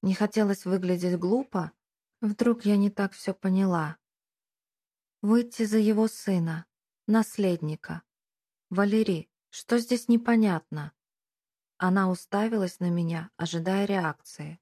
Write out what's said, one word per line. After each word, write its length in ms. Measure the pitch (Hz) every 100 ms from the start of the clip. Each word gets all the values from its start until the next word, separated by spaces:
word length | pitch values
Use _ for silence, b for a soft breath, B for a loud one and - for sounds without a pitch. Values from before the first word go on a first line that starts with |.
Не 140 | 196
хотелось 500 | 190 208 220 208 196
выглядеть 540 | 185 190 180 180 180 180
глупо, 540 | 180 233 269 190 160 _ _ _ _ _
вдруг 460 | 220 208 240 233 202
я 100 | 208
не 140 | 202
так 240 | 202 196
все 200 | - -
поняла. 640 | 180 190 185 196 175 156 160 _ _ _ _ _ _ _ _ _ _ _ _
«Выйти 420 | 202 233 240 -
за 140 | 220 220
его 280 | 208 214 220
сына, 600 | - - 185 165 160 170 _ _ _ -
наследника. 920 | 214 220 - 196 175 151 156 - 165 _ _ _ _ _ _ _
Валерий, 580 | 185 202 220 214 170 - _ _
что 280 | - - 240
здесь 280 | 233 247 -
непонятно?» 840 | 233 233 233 214 170 - 156 147 _ _ _ _ _ _ _ _ _
Она 300 | 185 190 190
уставилась 680 | 180 - 202 220 226 185 -
на 120 | 180
меня, 400 | 175 165 165 165 _
ожидая 500 | 165 170 165 190 196
реакции. 760 | 196 165 151 - - 151 165